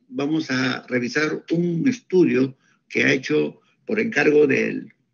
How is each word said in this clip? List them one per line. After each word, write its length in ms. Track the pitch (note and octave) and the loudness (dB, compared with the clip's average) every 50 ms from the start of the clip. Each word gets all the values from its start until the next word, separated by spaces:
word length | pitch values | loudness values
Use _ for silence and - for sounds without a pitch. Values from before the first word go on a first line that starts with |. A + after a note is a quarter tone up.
| _ | _
vamos 420 | - C3 C3 C#3+ D3 D#3+ D#3+ C3 - | -12 -8 -6 -4 -2 -2 -2 -2 -2
a 380 | C3 B2+ C3 B2+ A#2+ A#2+ - | -2 -2 -2 -2 -4 -6 -6
revisar 580 | - B2 B2 A#2+ A#2 B2+ D3 D#3 D3+ D#3 - - - | -4 -4 -4 -4 -2 -2 -2 -2 -2 -4 -6 -6 -4
un 360 | E3 E3+ F3 F3 E3+ E3 D3 | -2 0 0 0 0 0 0
estudio 680 | C3+ - - _ - F#3 F#3 E3 B2 B2 B2+ C3+ C3+ - _ _ _ _ _ _ - | 0 -2 -2 _ 0 4 4 4 4 4 2 0 0 -4 _ _ _ _ _ _ -6
que 140 | - A#2 B2 | -2 0 0
ha 100 | C3+ D3 | 2 0
hecho 460 | C3+ C3+ - D3+ D3+ D3+ D3 - _ _ _ _ _ _ | 0 -2 -2 -2 0 -2 -2 -6 _ _ _ _ _ _
por 140 | - A2 G#2+ | -6 -4 -2
encargo 480 | A#2 A2+ - C#3+ D3+ D#3 D3 D3+ D3+ | -2 -2 0 0 2 4 6 6 6
del, 460 | C3+ C3 A#2 A2 A2 G#2+ G#2+ - - _ _ _ _ | 4 4 0 0 -2 -4 -6 -10 -12 _ _ _ _